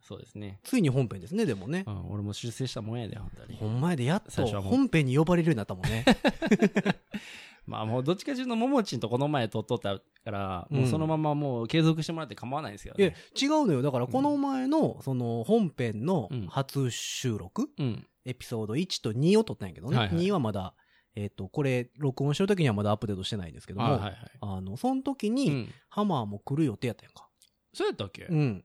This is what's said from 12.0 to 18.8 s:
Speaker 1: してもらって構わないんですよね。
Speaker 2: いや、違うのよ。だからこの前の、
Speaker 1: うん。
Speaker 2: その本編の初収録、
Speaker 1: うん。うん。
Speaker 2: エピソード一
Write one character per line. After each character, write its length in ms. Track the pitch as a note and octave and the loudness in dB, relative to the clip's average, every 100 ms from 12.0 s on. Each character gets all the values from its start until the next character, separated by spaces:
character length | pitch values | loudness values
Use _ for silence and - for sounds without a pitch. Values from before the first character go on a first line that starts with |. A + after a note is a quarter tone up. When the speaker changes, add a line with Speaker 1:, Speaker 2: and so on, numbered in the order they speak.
Speaker 1:
し 60 | D#3 | -2
て 40 | |
も 100 | E3 | -6
ら 40 | D3+ | -8
っ 20 | |
て 60 | |
構 240 | G#2 A#2+ C#3 | -10 -6 -6
わ 60 | |
な 60 | C#3 | -6
い 20 | |
ん 20 | |
で 40 | G2+ | -12
す 80 | - | -12
よ 80 | - | 2
ね。 80 | F#3+ | 2
Speaker 2:
い 20 | |
や、 40 | - - - | 2 -14 -2
違 60 | C4+ D#4 | 2 4
う 60 | C#4 | 4
の 60 | |
よ。 100 | C#3 | 4
だ 80 | C#3 | 2
か 80 | B2+ | 0
ら 80 | B2 | 0
こ 120 | B3 | 2
の 120 | C#4+ C#4+ | 2 2
前 280 | C#4 C4 C3 | 0 0 2
の、 280 | D#4+ B3+ | 2 2
Speaker 1:
う 40 | - | 0
ん。 40 | |
Speaker 2:
そ 100 | - | -4
の 300 | C3 A#2 A#2 | -2 0 -2
本 280 | A2+ A3+ F#3+ - | 2 4 2 0
編 260 | A#2+ G#2 C3+ | -4 -2 0
の 200 | F#3 A2 C3 F#2 | 0 0 -4 -4
初 420 | - C3+ C#3+ C3 | -4 -2 0 -2
収 480 | A2+ - - B2+ G#2+ | -2 -6 -4 -2 -4
録、 320 | F2+ - C#4 - | -4 -4 -4 -2
Speaker 1:
う 60 | |
ん。 20 | C#3 | -4
う 40 | |
ん。 180 | G#2+ - _ - | -4 -10 _ -12
Speaker 2:
エ 80 | |
ピ 140 | B2 - | -12 -6
ソ 160 | A#2 | -6
ー 40 | G#2+ | -2
ド 80 | |
一 260 | A#2+ | -2